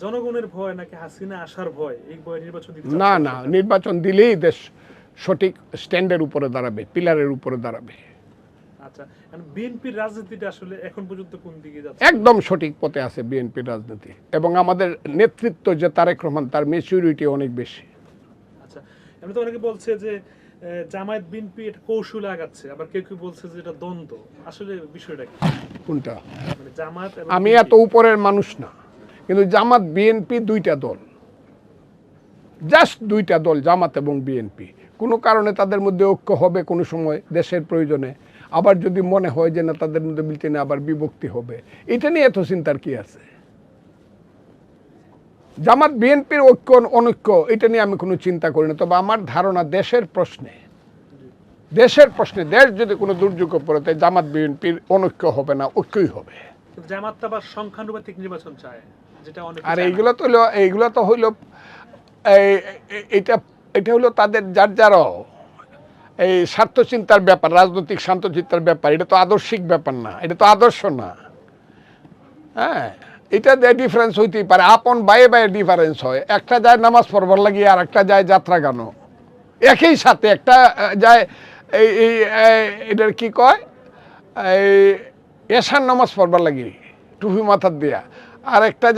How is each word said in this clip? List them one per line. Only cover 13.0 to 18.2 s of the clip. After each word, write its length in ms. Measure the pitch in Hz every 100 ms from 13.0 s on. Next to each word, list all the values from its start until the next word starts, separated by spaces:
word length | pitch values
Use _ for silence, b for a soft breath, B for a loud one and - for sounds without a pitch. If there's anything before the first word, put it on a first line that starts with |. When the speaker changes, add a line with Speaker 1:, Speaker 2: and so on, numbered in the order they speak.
Speaker 2:
আছে 220 | 123 -
বিএনপির 440 | 117 135 123 131 127
রাজনীতি, 420 | 113 117 110 - - _
এবং 240 | 160 170 180
আমাদের 400 | 175 180 185 165 -
নেতৃত্ব 680 | 147 220 - 233 165 - 160
যে 140 | 170
তারেক 360 | 165 170 170 165
রহমান, 240 | 151 131
তার 180 | 151 147
ম্যাচুরিটি 580 | 165 - 185 170 147 147
অনেক 300 | 139 135 120
বেশি। 260 | 120 - _ _ _ _